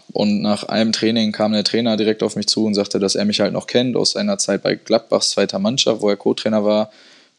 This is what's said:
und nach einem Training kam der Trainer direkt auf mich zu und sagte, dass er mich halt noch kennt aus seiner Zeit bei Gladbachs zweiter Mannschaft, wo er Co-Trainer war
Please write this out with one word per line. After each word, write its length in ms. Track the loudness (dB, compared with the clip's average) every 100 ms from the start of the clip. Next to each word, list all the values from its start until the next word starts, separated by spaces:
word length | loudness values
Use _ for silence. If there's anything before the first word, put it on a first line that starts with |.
| -8
und 300 | -2 0 2
nach 220 | 0 -2
einem 280 | -2 0 0
Training 400 | 0 0 2 0
kam 220 | 0 0
der 100 | 0
Trainer 320 | 0 0 0 2
direkt 280 | 0 0
auf 120 | -2 -2
mich 120 | -2
zu 180 | 0 2
und 80 |
sagte, 260 | 0 0 0
dass 160 | 0 0
er 80 |
mich 160 | 0 0
halt 140 | 0
noch 140 | -2 -2
kennt 280 | 0 0 0
aus 160 | 0
seiner 260 | 0 -2 -2
Zeit 260 | -2 -2
bei 120 | -2 -4
Gladbachs 540 | 0 -2 2 0 0
zweiter 300 | 0 0 0
Mannschaft, 420 | 0 0 0 0
wo 80 | 0
er 80 | 0
Co-Trainer 480 | -2 -2 0 0 2
war 260 | 0 -2 -8 -20 -20 _